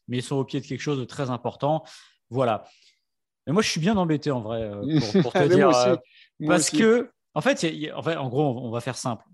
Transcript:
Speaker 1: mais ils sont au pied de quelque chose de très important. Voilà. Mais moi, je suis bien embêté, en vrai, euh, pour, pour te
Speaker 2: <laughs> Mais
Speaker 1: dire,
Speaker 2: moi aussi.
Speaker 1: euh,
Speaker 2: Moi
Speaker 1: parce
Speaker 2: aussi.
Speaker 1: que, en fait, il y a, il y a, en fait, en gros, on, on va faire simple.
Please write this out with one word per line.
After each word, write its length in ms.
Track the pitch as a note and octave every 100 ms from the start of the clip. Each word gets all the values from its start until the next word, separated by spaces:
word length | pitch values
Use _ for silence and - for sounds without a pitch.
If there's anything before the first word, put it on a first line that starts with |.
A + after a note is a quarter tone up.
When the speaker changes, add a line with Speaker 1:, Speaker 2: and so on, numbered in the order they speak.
| -
Speaker 1:
mais 80 | B2
ils 60 |
sont 120 | B2+ C#3
au 80 |
pied 160 | C3+ C#3+
de 60 | C#3+
quelque 160 | C3
chose 180 | D3 C#3
de 60 | A#2
très 240 | - C3
important. 540 | A#2+ A#2 - C#3 D#3 - - - _ _
Voilà. 360 | A#2+ B2 G#2 - _ _ _ _ _ _ _ -
Mais 60 |
moi, 80 | F#3
je 80 | G#3+
suis 100 | E3+
bien 160 | E3+ G#3
embêté, 360 | E3+ D3+ D3
en 100 | B2+
vrai, 220 | G#2+ A2+
euh, 360 | A2 G2+ C3 D#3 A2
pour, 80 | G3
pour 120 | B2
te 40 | -
Speaker 2:
<laughs> 100 | D3
Mais 20 |
Speaker 1:
dire, 200 | F3+ C3+
Speaker 2:
moi 100 | B2
aussi. 80 | B2
Speaker 1:
euh, 60 | E3 - _ _ _
Speaker 2:
Moi 160 | D3+ F3
Speaker 1:
parce 80 | -
Speaker 2:
aussi. 40 | -
Speaker 1:
que, 320 | A3 A#3 - _ _ D3
en 60 |
fait, 220 | A#3+ C#4
il 60 | E3
y 0 |
a, 40 |
il 80 | D#3
y 80 | D3+
a, 80 | D3
en 40 |
fait, 140 | D#3 D#3+
en 120 | C3
gros, 140 | B2+
on, 240 | D3 A#2+ B2
on 40 |
va 100 | A#2
faire 160 | C3 B2
simple. 260 | C3 A2 _